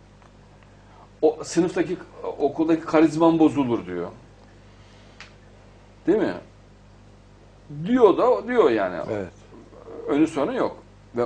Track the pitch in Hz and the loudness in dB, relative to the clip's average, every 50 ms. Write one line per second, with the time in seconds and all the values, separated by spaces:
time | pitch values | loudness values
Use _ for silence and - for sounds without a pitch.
0 | - - - - - - - - - - - - - - - - - - - - | -20 -20 -20 -20 -20 -20 -20 -20 -20 -20 -20 -20 -20 -20 -20 -20 -20 -20 -20 -20
1 | - - - - 156 156 - - - - - 170 180 175 - 190 156 165 180 - | -20 -20 -8 -2 0 0 0 -2 -8 -6 -2 0 0 0 0 -2 -4 -4 -4 -10
2 | - - - - - - - - 147 135 - - 160 165 165 160 - - 165 156 | -10 -16 -18 -12 -10 -10 -6 -2 -4 -2 -2 -2 0 0 0 -2 -2 0 2 4
3 | 160 151 147 160 170 165 165 160 156 143 123 143 135 120 117 95 87 90 90 87 | 4 4 2 4 2 4 4 6 4 4 4 2 -2 -2 -2 -4 -4 -6 -8 -8
4 | 85 98 - - - - - - - - - - - - - - - - - - | -8 -10 -12 -16 -20 -20 -20 -20 -20 -20 -20 -20 -20 -20 -20 -20 -20 -20 -20 -20
5 | - - - - - - - - - - - - - - - - - - - - | -20 -20 -20 -20 -20 -20 -20 -20 -20 -20 -20 -20 -20 -20 -20 -20 -20 -20 -20 -8
6 | - - 403 440 226 104 87 - - - - - - - - - - - - - | -2 0 0 0 0 -2 -4 -8 -14 -20 -20 -20 -20 -20 -20 -20 -20 -20 -20 -20
7 | - - - - - - - - - - - - - - 147 147 165 202 247 262 | -20 -20 -20 -20 -20 -20 -20 -20 -20 -20 -20 -20 -20 -16 -12 -8 -4 0 2 6
8 | 233 190 147 147 208 254 233 - - 233 247 233 180 135 113 107 95 90 90 78 | 6 6 6 6 2 2 2 0 -2 -2 2 4 4 4 4 2 0 -2 -4 -6
9 | - - 110 104 95 85 - - - - - - - - - - - - - - | -8 -6 -6 -6 -8 -10 -12 -20 -20 -20 -20 -20 -20 -20 -20 -20 -20 -18 -16 -12
10 | - - 143 147 160 156 - 143 143 214 262 208 131 98 - - - - - - | -6 -2 0 0 0 0 0 -4 -4 -4 -2 -4 -4 -4 -6 -10 -20 -20 -20 -20
11 | - - - 117 120 | -20 -10 -6 -4 -4